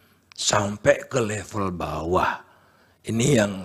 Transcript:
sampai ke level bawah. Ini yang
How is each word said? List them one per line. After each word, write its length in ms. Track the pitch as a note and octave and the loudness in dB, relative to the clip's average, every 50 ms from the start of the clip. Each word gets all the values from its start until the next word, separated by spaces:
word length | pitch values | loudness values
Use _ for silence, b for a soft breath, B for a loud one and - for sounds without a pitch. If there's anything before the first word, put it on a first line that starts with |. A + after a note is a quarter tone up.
| b b b b b b - | b b b b b b -10
sampai 720 | - - - A2 G#2 G2+ G2+ G#2 - - C#3+ C#3 - - | -6 -2 0 0 0 0 -2 -4 0 2 2 2 2 2
ke 140 | - C3 B2+ | -4 -2 -2
level 480 | A2+ G#2 G#2+ G#2 G2 - G2+ G#2 G2 F#2+ | 0 0 -4 -6 -8 -8 -6 -4 -4 -4
bawah. 680 | F2+ E2 D#2 D2+ D2+ D#2 D#2 E2+ F2+ E2+ - - - - - b b b b b b b b b b b | -4 -4 -6 -6 -6 -4 -2 0 2 2 2 0 -2 -6 -10 b b b b b b b b b b b
Ini 260 | b - G#2+ A#2 B2+ C#3+ C#3 | b -4 -2 0 2 4 4
yang 160 | A2+ G#2 G2+ F#2+ F#2+ F#2 | 4 4 2 0 -6 -10